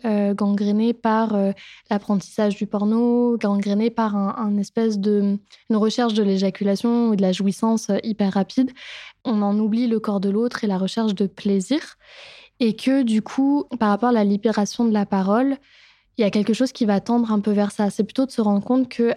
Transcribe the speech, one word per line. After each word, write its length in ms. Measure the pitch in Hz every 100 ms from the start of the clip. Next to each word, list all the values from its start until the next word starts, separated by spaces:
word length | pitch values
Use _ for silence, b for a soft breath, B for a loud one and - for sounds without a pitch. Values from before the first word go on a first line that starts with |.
euh, 300 | 233 208 202
gangréné 580 | 196 202 202 208 208 233
par, 420 | 233 226 220 220
euh, 180 | 208 196 196 B B -
l'apprentissage 640 | 208 208 202 - - 208 196
du 100 | 202
porno, 720 | 208 214 226 240 240 240 233
gangréné 500 | 208 202 202 202 226
par 260 | 226 220 202
un, 180 | 196 -
un 220 | 214 208
espèce 400 | 196 - 226 208
de, 400 | 202 208 202 202 b b -
une 60 | 214
recherche 360 | 220 220 240
de 100 | 214
l'éjaculation 840 | 196 190 190 - 196 196 240 240 233
ou 80 | 202
de 60 |
la 100 | 190
jouissance, 560 | 185 196 185 226 226 -
euh, 80 | 196
hyper 320 | 226 208 196
rapide, 360 | 196 190 - 262 B B B B -
on 160 | 226 214
en 180 | 202 208
oublie 280 | 220 226 247
le 140 | 220
corps 200 | 214 202
de 80 | 196
l'autre 360 | 202 240 -
et 20 | 214
la 100 | 185
recherche 380 | 190 - 220
de 120 | 190 196
plaisir. 540 | - 202 196 185 294 - - B B B B B -
Et 160 | 233
que 280 | 220 254 269
du 180 | 240 214
coup, 440 | 214 - 277 285 - 240
par 120 | 214
rapport 180 | 202 247
à 40 |
la 120 | 233
libération 600 | 202 202 226 214 202 - 233
de 60 |
la 120 | 214
parole, 520 | 202 196 185 220 269 269 b b b b b -
il 60 |
y 20 |
a 60 | 202
quelque 240 | 214 208
chose 180 | 208 262
qui 140 | - 208
va 140 | 202
tendre 300 | 196 240 226
un 100 | 214
peu 100 | 208
vers 200 | 202 202
ça. 200 | - 202
C'est 120 | -
plutôt 200 | 196 -
de 60 | 262
se 100 | -
rendre 240 | 208 202
compte 240 | 202 254 254
que, 240 | - 233